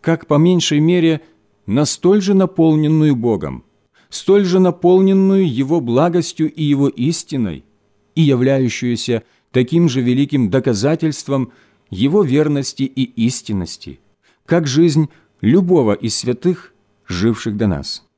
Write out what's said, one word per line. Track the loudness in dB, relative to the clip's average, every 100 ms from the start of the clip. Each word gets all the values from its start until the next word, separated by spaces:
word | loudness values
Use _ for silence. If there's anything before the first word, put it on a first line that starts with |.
как | -2 -2 0
по | 2
меньшей | 4 2 0 0
мере | 2 2 2 -2 -6 _ _ _ -4
на | -2 -2
столь | 0 2 2
же | 2 2
наполненную | 2 2 2 2 2 2 2 2
Богом, | 0 -2 -4 -10 _ _ _ _ _
столь | -10 2 2 4
же | 2
наполненную | 2 2 2 4 4 4 2 2 2
Его | 0 -2 -2
благостью | 0 0 2 0 -4 -4 -6
и | -2
Его | -2 0 0
истиной, | 0 -4 -4 -8 -6 -6 -8 _ _ _ _ _
и | 0
являющуюся | 2 2 2 0 -2 -2 -4 -4 -4 -6 -6 _ _
таким | -2 0 2 2
же | 0
великим | 0 0 0 0 0
доказательством | 0 0 -2 -2 -2 -4 -6 -6 -6 -6 _ _ _ _
Его | -4 0 2
верности | 2 2 0 -2 -6 -6
и | -6 -4 -6 -2 -2
истинности, | -2 -6 -6 -6 -12 -18 -20 _ _ _ _ -2
как | -2 0
жизнь | 2 2 2 -2 _ _ _
любого | 2 2 4 2 2
из | 0 -4 -4
святых, | -4 -2 -2 -4 -10 _ _ _ _
живших | -2 -2 -2 -6 -4
до | -2
нас? | -4 -8 -14 _